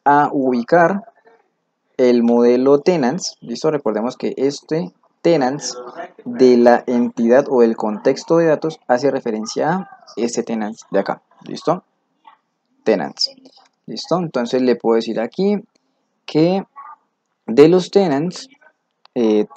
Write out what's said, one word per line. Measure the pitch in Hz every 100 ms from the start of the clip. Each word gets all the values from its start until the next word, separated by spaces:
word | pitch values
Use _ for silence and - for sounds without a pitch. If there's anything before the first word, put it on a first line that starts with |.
| -
a | 143 147
ubicar | 151 131 123 117 170 170 202 - _ _ _ _ _ _ _ _ -
el | 123 120
modelo | 117 120 120 123 131 143
tenants, | 185 175 123 175 - -
¿listo? | 143 117 156
Recordemos | 147 - 107 117 -
que | 110 -
este | 135 139 - 156 180 - _ _
tenants | 170 160 127 147 - - - - - - 123
de | 120 127 120
la | 120 120 -
entidad | 120 120 - 117 127 143
o | 127
del | 117 113
contexto | 110 104 131 135 - 165
de | 165
datos | 147 160 - -
hace | 123 139
referencia | 135 120 107 110 131 143
a | 185 - - - -
este | 117 120
tenants | 113 113 107 117 -
de | 98
acá, | 95 - _ _ -
¿listo? | - - 180 - _ _ _ _ _ _ _ _ _
Tenants, | - 101 69 - - - - _ _ _ -
¿listo? | 110 - 170
Entonces | 170 127 117 127
le | 127 120
puedo | 113 113
decir | 110 110
aquí | 120 - 196 202 - _ _ _ _ _ -
que | 151 165 190 - - - - _ _ _ _ -
de | 117 156
los | 180 170
tenants, | 202 190 139 175 - - _ _ _ _ _ _ 127
eh, | 110 107 104